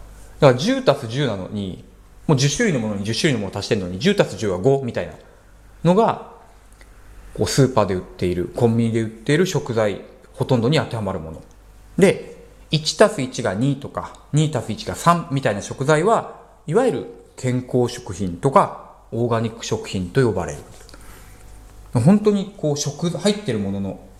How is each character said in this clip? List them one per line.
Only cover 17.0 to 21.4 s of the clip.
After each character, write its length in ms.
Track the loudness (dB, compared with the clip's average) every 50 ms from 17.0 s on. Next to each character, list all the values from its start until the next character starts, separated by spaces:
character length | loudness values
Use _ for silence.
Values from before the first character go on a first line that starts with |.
| -6 -10 -14 -18 -20 -20 -14
健 280 | -6 -4 -2 -2 -2 -2
康 280 | 0 0 2 2 0
食 200 | -2 -8 -10 -12
品 240 | -8 -6 -6 -6 -4 -2
と 120 | -2 2
か、 460 | 4 4 4 2 -2 -10 -16 -20 -20 -20 -16 -8
オ 140 | -4 -2 0
ー 20 | 0
ガ 120 | 0 0
ニ 120 | 0 -2
ッ 40 | -6
ク 80 | -8 -6
食 220 | -6 -6 -6 -4
品 240 | -6 -4 -4 -4 0
と 160 | 2 2 2
呼 60 | 2
ば 140 | 2 0 -4
れ 80 | -4 -8
る。 40 | -10 -14 -18 -20 -20 -20 -20 -20 -20 -20 -20 -20 -20 -20 -20 -20 -20